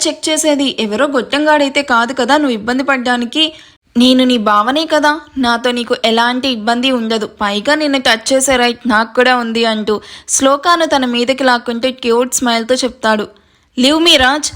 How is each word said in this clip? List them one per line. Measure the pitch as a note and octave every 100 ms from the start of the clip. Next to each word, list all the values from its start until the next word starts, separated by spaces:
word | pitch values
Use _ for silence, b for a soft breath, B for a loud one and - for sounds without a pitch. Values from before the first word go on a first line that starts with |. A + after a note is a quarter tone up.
| D#4+
చెక్ | D4 D#4+
చేసేది | D#4 D#4 C#4+ C4+ -
ఎవరో | G#3+ G#3 C#4+
గొట్టంగాడైతే | C4 - C#4+ D4+ D4+ C#4 C#4+
కాదు | C#4+ A#3 A#3
కదా | C4 A#3 D4+
నువ్వు | C#4+ A3
ఇబ్బంది | G#3+ B3+
పడ్డానికి. | C#4 C4 B3 A#3+ A#3 G#3+ G#3+ B B B _ A#3+
నేను | B3+ B3+
నీ | B3+ B3
బావనే | G#3+ G#3 A3 D4 D#4+
కదా, | D4+ D4 D#4 - C4
నాతో | A#3+ A#3 B3
నీకు | A#3+ A#3 B3
ఎలాంటి | A3 A3+ A#3+ B3 C4+
ఇబ్బంది | A3+ G#3+ A#3+ C4+
ఉండదు, | B3+ A3 A3+ G#3+
పైగా | - G#3 G#3 A#3+
నిన్ను | D4+ D4 C4+ B3+
టచ్ | A3+ -
చేసే | C4 C4 B3+
రైట్ | A#3+ A#3 -
నాకు | G#3+ A3+
కూడా | B3 B3 B3
ఉంది," | A3+ A3+ A#3
అంటూ | G#3+ G#3+ G#3 B B B
శ్లోకాను | - C4+ C#4 F4 E4+ D#4+
తన | C#4
మీదకి | B3 A#3+ A#3+ C4
లాక్కుంటూ | C4 A#3+ A#3+ A#3 C4
క్యూట్ | B3+ A#3+ A#3 B3+
స్మైల్తో | - B3 A3+ A3+
చెప్తాడు. | B3+ B3 - A3 G#3+ G3 - b b b -
"Leave | B3+ D#4 E4+
me, | D4+
రాజ్, | B3+ D4 -